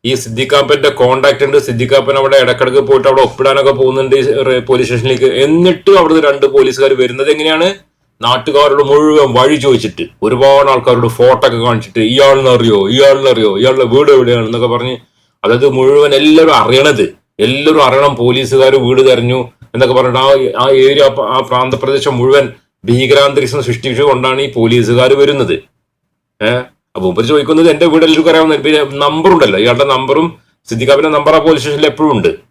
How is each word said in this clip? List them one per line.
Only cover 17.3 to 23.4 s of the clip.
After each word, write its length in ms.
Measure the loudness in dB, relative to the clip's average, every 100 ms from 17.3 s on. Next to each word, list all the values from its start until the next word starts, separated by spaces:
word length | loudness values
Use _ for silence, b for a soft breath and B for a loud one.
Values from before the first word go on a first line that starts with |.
| -4
എല്ലാവരും 440 | -4 0 0 2
അറിയണം 320 | 2 2 0
പോലീസുകാർ 600 | 0 -2 -2 -2 2 2
വീട് 320 | 2 2 2 2
തെരഞ്ഞു 360 | 2 0 -4 -6 _ -12
എന്നൊക്കെ 220 | -2 0
പറഞ്ഞിട്ട് 240 | 0 0 0
ആ, 440 | 2 0 0 -2
ആ 60 | 0
ഏരിയ, 340 | 2 2 2 0 0
ആ 180 | -4 -4
പ്രാന്തപ്രദേശം 800 | -2 -4 -2 -4 -4 -2 -4 -2
മുഴുവൻ 360 | 0 0 0 -10 _ _
ഭീകരാന്തരീക്ഷം 760 | -2 -2 2 2 2 -2